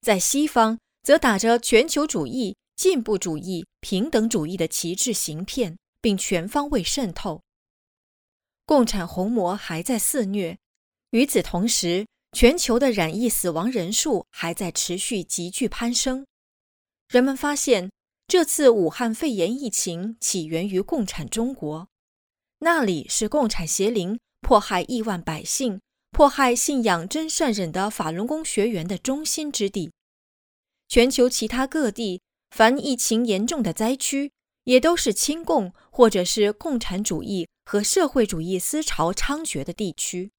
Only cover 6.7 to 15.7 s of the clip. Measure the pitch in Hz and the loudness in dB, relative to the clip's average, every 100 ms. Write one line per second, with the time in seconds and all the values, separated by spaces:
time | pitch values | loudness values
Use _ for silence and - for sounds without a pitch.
6.7 | 285 170 - 233 160 202 156 _ _ _ | -2 -2 -2 -4 -4 -8 -8 _ _ _
7.7 | _ _ _ _ _ _ _ _ _ - | _ _ _ _ _ _ _ _ _ 2
8.7 | 294 233 208 170 - 190 240 175 202 - | 4 4 0 -4 -4 -2 0 0 -2 -6
9.7 | 160 170 240 - 294 202 202 175 180 _ | -8 -4 -2 -2 -2 -2 -2 -4 -8 _
10.7 | _ _ _ _ 226 277 254 - 170 220 | _ _ _ _ 2 2 2 0 -2 0
11.7 | - 175 175 214 _ _ - 240 339 - | 0 0 -2 -4 _ _ 6 6 6 2
12.7 | 233 277 208 160 170 240 - 185 156 202 | 2 2 2 0 0 0 0 -2 0 0
13.7 | 254 170 220 320 208 - - 170 170 185 | 0 -2 -2 0 -2 -4 -8 -6 -4 -6
14.7 | - - 180 - 214 165 - 175 - 226 | -4 -4 -4 -4 -4 -4 -6 -6 -4 -4